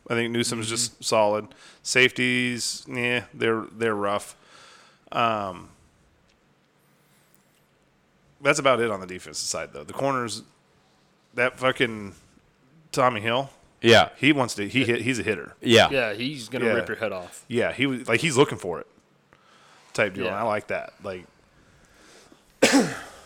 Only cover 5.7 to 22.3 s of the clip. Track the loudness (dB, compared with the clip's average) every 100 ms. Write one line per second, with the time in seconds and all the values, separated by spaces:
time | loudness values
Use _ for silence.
5.7 | -20 _ _ _ _ _ _ _ _ _
6.7 | _ _ _ _ _ _ _ _ _ _
7.7 | _ _ _ _ _ _ _ 0 2 4
8.7 | 4 2 -2 -8 -14 -12 -10 -8 -6 -8
9.7 | -12 -12 -4 -2 0 -2 -8 -12 _ _
10.7 | _ _ _ _ _ _ -2 -2 0 -2
11.7 | 2 0 -2 -12 -16 _ _ _ _ _
12.7 | _ _ 2 2 2 0 -2 -2 -10 _
13.7 | _ 8 8 8 2 2 2 0 -4 -4
14.7 | -2 0 0 -2 -4 -2 -4 -8 -8 4
15.7 | 6 6 4 -2 -4 -8 -8 -10 -4 0
16.7 | 0 -2 -6 -6 -6 -12 -18 -6 -2 -2
17.7 | -2 -4 -4 -2 0 2 2 2 0 -8
18.7 | -10 -12 _ _ _ _ _ _ _ _
19.7 | -20 _ -2 -2 0 -6 -2 -2 -2 -4
20.7 | -6 -8 -12 -12 -12 -14 _ _ _ _
21.7 | _ _ _ -20 -20 -20